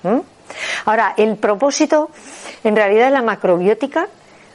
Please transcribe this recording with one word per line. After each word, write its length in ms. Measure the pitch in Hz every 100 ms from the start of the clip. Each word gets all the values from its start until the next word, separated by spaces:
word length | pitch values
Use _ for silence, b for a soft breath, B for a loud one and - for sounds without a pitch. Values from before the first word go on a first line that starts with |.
¿Mm? 160 | 170 240 - _ - B B B B
Ahora, 280 | 220 202 -
el 200 | 214 214
propósito, 760 | 226 202 277 269 302 311 311 - B B B B
en 140 | 226 208
realidad, 300 | 202 214 254
de 40 |
la 120 | 277
macrobiótica 840 | 233 196 190 175 180 214 277 311 392 - B B B